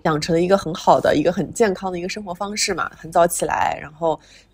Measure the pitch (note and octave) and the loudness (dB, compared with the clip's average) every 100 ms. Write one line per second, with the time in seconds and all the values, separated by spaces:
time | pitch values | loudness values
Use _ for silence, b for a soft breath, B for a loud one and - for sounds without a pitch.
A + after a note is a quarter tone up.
0 | F3 D3+ D3+ E3 F3+ G3 D#3 D#3+ - C#3+ | 0 0 0 2 4 2 0 0 4 6
1 | - - D3+ F3+ D3 - A3 F#3+ F#3+ F3+ | 4 2 2 -2 -2 0 0 0 -6 -6
2 | F3+ G#3+ G3+ F3+ G3+ G#3 - E3 - - | -8 -10 -10 -8 -8 -4 -4 -4 -6 -10
3 | D#3 E3+ E3+ - E3 - - D3+ C#3+ D3+ | -2 2 2 2 -2 0 -2 -4 -10 -4
4 | E3 D3 b b b | -2 -2 b b b